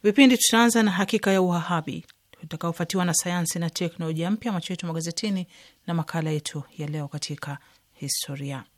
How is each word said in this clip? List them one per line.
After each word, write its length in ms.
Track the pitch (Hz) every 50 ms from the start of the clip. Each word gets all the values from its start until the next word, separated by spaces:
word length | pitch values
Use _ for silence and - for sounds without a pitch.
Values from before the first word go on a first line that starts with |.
Vipindi 340 | - 208 202 - 277 262 254 233
tutaanza 440 | - - - 226 240 233 226 233
na 80 | 220 208
Hakika 420 | 180 180 202 196 - 208 - 202
ya 100 | 190 190
Uwahabi, 600 | 185 180 175 170 160 170 180 160 156 143 127 - - _ - _ _ _ - _
utakaofuatiwa 600 | - 156 - 156 - 170 170 - 175 - - 190 180
na 100 | 175 156
Sayansi 440 | - - 180 175 180 170 160 - 175
na 120 | 170 165
Teknolojia 600 | - - 180 165 - - 165 160 160 156 165 180
Mpya, 220 | 208 220 - 240
Macho 200 | 202 180 - -
Yetu 140 | 185 - -
Magazetini 600 | 170 160 165 160 170 170 - - 214 196 185 175 _ - - - - _ _ _
na 80 | - 170
makala 360 | 165 156 - - 165 156 156
yetu 320 | 156 151 151 - - 151 139 _ _ -
ya 80 | 151
Leo 220 | 147 151 156 143 143
Katika 500 | - 147 - - 147 - - 147 143 139 _ _ _ _ _ _ _
Historia. 680 | _ - 143 - - - - 139 143 143 139 139 127 - _ _